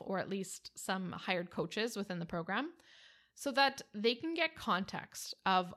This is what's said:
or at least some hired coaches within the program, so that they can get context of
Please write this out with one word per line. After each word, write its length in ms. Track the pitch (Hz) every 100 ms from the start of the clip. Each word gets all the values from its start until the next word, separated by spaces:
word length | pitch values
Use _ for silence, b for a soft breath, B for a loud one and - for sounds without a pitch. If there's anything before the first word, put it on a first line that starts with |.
or 180 | - 190
at 100 | -
least 440 | 196 190 - -
some 380 | - - 190 180
hired 400 | 170 - 185 180
coaches 440 | - 175 214 233 208
within 220 | 196 175
the 80 | 165
program, 460 | 175 165 208 311 - B B B B B -
so 160 | 277
that 280 | 262 277 269 -
they 180 | 214 226
can 220 | 240 320
get 220 | 330 320 320
context 800 | - 180 196 - - - - - 190
of 260 | 185 180